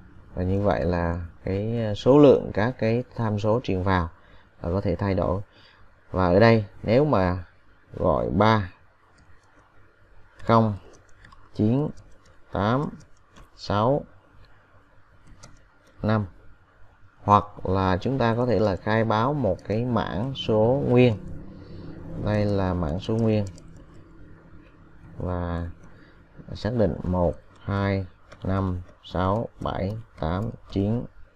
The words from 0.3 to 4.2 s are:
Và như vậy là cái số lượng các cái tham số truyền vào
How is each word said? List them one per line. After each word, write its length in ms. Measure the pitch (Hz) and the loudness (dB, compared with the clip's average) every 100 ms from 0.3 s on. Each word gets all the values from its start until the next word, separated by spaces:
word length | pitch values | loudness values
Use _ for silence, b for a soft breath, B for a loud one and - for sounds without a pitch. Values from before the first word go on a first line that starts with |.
Và 100 | 82 | -6
như 180 | 92 98 | -2 0
vậy 240 | 101 62 78 | 2 0 0
là 400 | 87 85 85 85 - | 0 0 -4 -8 -10
cái 500 | - 95 110 117 110 104 | -6 -4 -4 -4 -4 0
số 240 | - 143 | 6 8
lượng 320 | 139 107 - | 10 8 2
các 220 | - 110 123 | -2 -2 0
cái 240 | 110 117 123 - | -2 -2 -4 -6
tham 240 | 113 104 | -4 -2
số 200 | 107 113 | 0 0
truyền 200 | - 95 | 0 -2
vào 260 | 95 92 85 b | 0 0 0 b